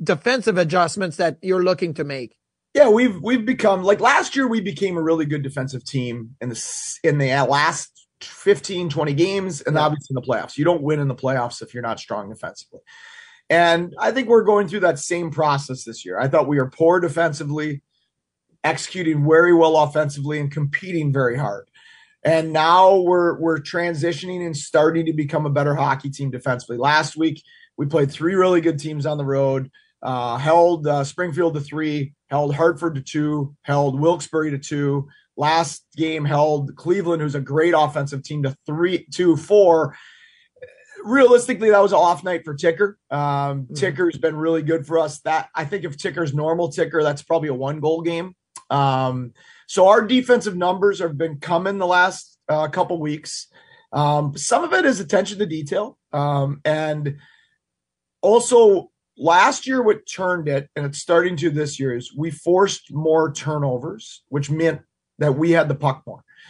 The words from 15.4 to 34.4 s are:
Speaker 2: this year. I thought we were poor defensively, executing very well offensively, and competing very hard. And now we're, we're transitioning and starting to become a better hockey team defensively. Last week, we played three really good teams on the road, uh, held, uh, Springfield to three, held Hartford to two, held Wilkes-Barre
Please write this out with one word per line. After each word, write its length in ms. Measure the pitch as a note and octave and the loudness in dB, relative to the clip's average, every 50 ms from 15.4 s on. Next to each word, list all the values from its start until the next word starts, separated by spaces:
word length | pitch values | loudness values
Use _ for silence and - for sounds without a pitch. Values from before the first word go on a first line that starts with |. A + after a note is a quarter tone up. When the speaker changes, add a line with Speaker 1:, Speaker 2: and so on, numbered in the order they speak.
| D#3 D3+ C#3+ C#3+ C#3+ - B2+ B2+ - | 0 0 0 -2 -4 -8 -10 -12 -12
Speaker 2:
this 220 | A#2 A2 - - | -16 -16 -16 -12
year. 120 | F#2 F2+ G2+ | -8 -6 -4
I 80 | B2+ C#3 | -2 0
thought 200 | D3+ D#3 C#3 C3+ | 2 2 2 2
we 100 | D3 C#3+ | 0 0
were 120 | B2+ C3+ | -2 -2
poor 320 | - - D#3+ E3 F3+ F#3 | 0 2 4 4 4 4
defensively, 800 | F3+ E3 C#3+ E3 E3+ E3 D3 - D#3+ C#3+ D3 D3+ D3+ D3+ C#3+ C#3+ _ _ _ _ _ _ _ _ _ _ _ _ _ _ _ _ - | 2 0 -2 0 -2 -2 -2 -4 -8 -8 -6 -6 -6 -6 -8 -10 _ _ _ _ _ _ _ _ _ _ _ _ _ _ _ _ -4
executing 640 | D3+ D#3+ D#3 - - - F#3 F3 D#3+ D#3 D3 C#3+ D3+ | -4 -4 -4 -6 -10 -8 -6 -2 -2 0 0 2 4
very 260 | D#3+ D#3+ F3 F3 F3 | 6 6 6 6 6
well 220 | E3 D#3+ D#3+ D#3+ | 6 6 6 4
offensively, 640 | D#3 D3+ C#3+ D3+ D3+ D#3 C#3+ C#3 C#3+ C#3 D3 D3+ D3+ | 4 2 2 0 -2 -2 -2 -4 -8 -8 -6 -6 -4
and 100 | D3 C#3 | -6 -6
competing 640 | - D#3 D3 C#3+ - - F#3+ F#3 F3 E3 D3+ C#3+ | -4 -4 -4 -4 -4 -6 -6 -6 -4 -2 -2 0
very 260 | C3 C#3 C3 A#2+ A#2+ C3+ | 0 2 2 0 0 -2
hard. 320 | A#2 G#2 G2+ G2 - _ _ _ - - - - _ _ _ _ - | -4 -4 -6 -8 -12 _ _ _ -20 -20 -20 -20 _ _ _ _ 0
And 300 | - E3 D#3+ D#3+ D#3+ D#3 | 2 2 2 0 0 0
now 420 | D#3 D#3 E3 F3 F#3 F#3+ F#3+ G3 | 2 4 6 6 8 8 8 6
we're, 420 | F#3+ F3+ F3 F3+ F3 F3 E3+ C#3 D3 | 6 4 2 2 2 2 2 0 0
we're 160 | D#3+ E3 D#3+ D#3 | -2 -2 -2 -2
transitioning 880 | D#3 - - F3 E3+ E3+ E3+ D3 E3 E3+ E3 C#3+ F#3 F3+ F3+ F3+ F3 | -4 -6 -6 -4 -4 -4 -4 -2 -2 -2 -4 -4 -8 -10 -8 -8 -6
and 100 | E3+ D#3 | -8 -8
starting 500 | C#3 - - - D#3 D3+ D#3+ E3 E3 E3 D#3+ | -8 -6 0 2 4 4 4 2 2 0 0
to 60 | D#3 | 0
become 320 | D3+ D3 C#3+ E3+ D3+ D3+ | -2 -2 -2 -2 -2 -2
a 40 | D3 | 0
better 260 | C#3 D3 C#3+ D3 C#3+ | 0 0 0 0 0
hockey 340 | D#3 C#3 C3+ C3+ C3+ - C#3 | 0 0 0 -2 -2 -4 -10
team 220 | C3+ - C#3 C3+ | -8 -8 -8 -8
defensively. 460 | B2 B2 - C3+ B2 A#2 - - A#2+ A#2+ | -8 -6 -4 -4 -4 -4 -6 -10 -6 -2
Last 400 | B2+ C#3+ D3+ D#3 D#3 D3+ - D3+ | 0 2 2 2 0 -2 -2 -2
week, 260 | D#3+ D#3+ D#3 - - _ _ _ _ _ _ | -2 -2 -2 -4 -14 _ _ _ _ _ _
we 120 | - D3 C#3+ | -8 -4 -2
played 220 | D#3 D#3+ C#3+ C#3 | 0 0 0 0
three 260 | C#3+ - D#3 F3 G3 | -2 -4 -4 -2 2
really 260 | F#3+ F#3 F#3 F3+ F3 | 2 4 4 4 4
good 180 | D#3+ E3 D#3+ C#3+ | 2 2 -2 -2
teams 260 | C#3+ D#3+ D#3 D3 C#3+ | -4 -8 -6 -6 -4
on 120 | D#3 D3+ D3 | -4 -4 -4
the 80 | C#3 | -2
road, 440 | C3+ C3+ C3+ C#3 C3+ C3+ C3+ C3+ C#3 _ _ _ _ _ - | -2 0 0 2 0 0 -2 -4 -8 _ _ _ _ _ -12
uh, 360 | - - B2+ B2 A#2+ A#2+ A#2 B2+ | -8 -6 -4 -4 -4 -4 -4 -2
held, 500 | C#3 D#3 D#3+ E3+ E3+ F3 F3 D#3+ D3 D3 | 2 4 6 6 6 6 4 2 0 0
uh, 160 | C#3+ C#3+ C3+ | 0 0 -2
Springfield 520 | C#3 - - F3+ F3 C#3+ F3 F3 E3 D3+ | -4 -6 -6 -6 -4 -2 0 0 0 0
to 40 | D3+ | -4
three, 540 | C#3+ - D3 D#3 D#3 D3+ D3 D3 C#3 C#3+ - _ _ - | -8 -8 -8 -6 -4 -4 -4 -4 -6 -8 -10 _ _ -4
held 260 | C#3 D3 D3 C#3+ C#3+ | -2 -2 -2 0 0
Hartford 400 | D3 E3 E3+ E3 - E3+ E3 D#3 | 2 2 2 2 0 -4 -6 -6
to 60 | C3 | -6
two, 520 | - - - D3+ D3+ D3+ D3+ D3 C#3 C#3 - _ - | -8 -6 -4 -4 -2 -2 -2 -4 -6 -6 -10 _ -6
held 360 | - C#3+ C#3+ C#3+ C#3 C3 C#3 | -2 0 0 0 0 0 0
Wilkes-Barre 520 | D3+ E3 F3 D#3+ - - - D#3+ | 2 2 2 0 -2 -6 -4 -2